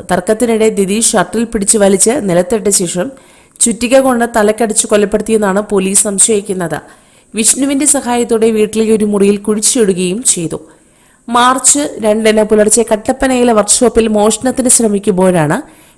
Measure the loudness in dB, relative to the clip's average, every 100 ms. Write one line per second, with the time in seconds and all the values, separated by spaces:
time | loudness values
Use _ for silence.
0 | -4 -2 0 0 0 2 0 0 -2 0
1 | 0 0 0 -2 -4 -4 -2 2 4 4
2 | 2 0 0 0 0 -2 -2 -2 -2 -4
3 | -6 -10 -20 -20 _ -4 -4 -2 2 2
4 | 2 0 0 0 0 0 -2 -2 0 0
5 | 2 -2 0 0 0 -2 -2 -2 0 -2
6 | -2 -2 0 0 -2 -6 -6 -8 -10 -20
7 | _ _ _ -4 -2 -2 -2 0 0 -2
8 | -2 -2 0 0 2 2 0 0 0 0
9 | 0 2 2 2 -2 -2 0 0 0 0
10 | -2 -2 -4 -4 -6 -8 -14 -20 _ _
11 | _ _ -4 2 2 2 0 -2 -2 -2
12 | 0 2 2 2 2 2 4 2 0 -2
13 | -2 -2 -2 2 2 2 0 2 2 2
14 | 0 2 2 0 -2 -2 0 0 0 0
15 | 0 2 2 2 0 -2 -6 -20 -20